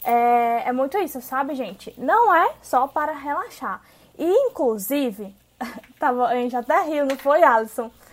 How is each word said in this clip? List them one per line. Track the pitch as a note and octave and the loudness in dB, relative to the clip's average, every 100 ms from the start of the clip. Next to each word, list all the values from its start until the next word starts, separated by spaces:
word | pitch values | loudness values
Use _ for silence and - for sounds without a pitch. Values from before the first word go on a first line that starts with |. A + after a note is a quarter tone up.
é, | - A#3+ A#3+ A#3+ A#3 A#3 - | -2 2 4 2 2 0 -2
é | |
muito | B3+ C4+ G4+ | -2 -2 -2
isso, | E4+ C4 | -4 -6
sabe, | - C4+ C#4+ C4+ | -6 -4 -4 -6
gente? | G#3 F#3+ - - | -8 -12 -18 -8
Não | C4 G#4+ A4+ E4 | 2 4 6 4
é | A4 - | 2 -2
só | - B3+ C#4 | -2 0 0
para | D#4 D4+ | -2 -4
relaxar. | D4 C#4 D#4 A#4+ - A#3 F#3+ _ _ _ - | -6 -6 -6 -6 -10 -10 -10 _ _ _ -6
E, | E4 G#4+ C5 | 0 2 2
inclusive, | - C4 A3 F#3+ C#4+ B3+ G3+ G3 - _ - | 0 -2 -2 -2 -2 -2 -6 -14 -18 _ -16
<laughs> | A#3+ A3 - - | -14 -14 -20 -4
tava, | D4 B3 B3 | -2 0 0
a | B3 | 0
gente | B3 | -2
até | B3 A#3+ E4+ | -4 0 0
riu, | E4 D4+ C#4 | 0 0 -2
não | C4+ | 0
foi, | C#4 D#4 | 2 4
Alisson? | D4+ A#3 A3 - A3+ - - | 6 4 0 -6 -10 -12 -20